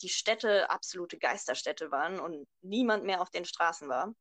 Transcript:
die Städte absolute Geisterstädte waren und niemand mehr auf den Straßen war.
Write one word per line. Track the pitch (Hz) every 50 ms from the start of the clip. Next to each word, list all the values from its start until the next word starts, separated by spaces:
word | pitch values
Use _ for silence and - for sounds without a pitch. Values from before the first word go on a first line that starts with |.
| -
die | 185
Städte | - - - - 226 226 - 220 202 196 - -
absolute | - 185 - - - 185 175 175 -
Geisterstädte | - - 135 - 202 - - 127 147 - - 151 - 165 151
waren | 143 135 147 165 190 185
und | 143 165 170 147 139 - _ _
niemand | - 185 196 233 262 233 214 208 -
mehr | 196 190 180 180
auf | -
den | - - 175
Straßen | 170 - - 170 170 165 - 151 143
war. | 127 127 156 202 226 _